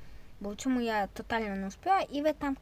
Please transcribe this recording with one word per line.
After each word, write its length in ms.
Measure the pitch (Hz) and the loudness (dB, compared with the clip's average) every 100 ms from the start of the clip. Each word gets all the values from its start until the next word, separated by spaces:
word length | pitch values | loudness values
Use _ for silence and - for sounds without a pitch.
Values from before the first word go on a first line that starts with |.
| - - - - | -12 -14 -14 -10
Бо 100 | 202 | -8
в 60 | 208 | -4
цьому 260 | 262 254 | 0 2
я 260 | 233 214 196 | 2 2 0
тотально 480 | - - 226 214 196 | -4 -2 -2 0 -2
не 120 | 196 | -4
успіваю, 400 | - 349 381 311 | -4 4 4 4
і 100 | 285 | 2
ви 120 | 302 | 2
там 240 | 294 285 269 | 2 0 -2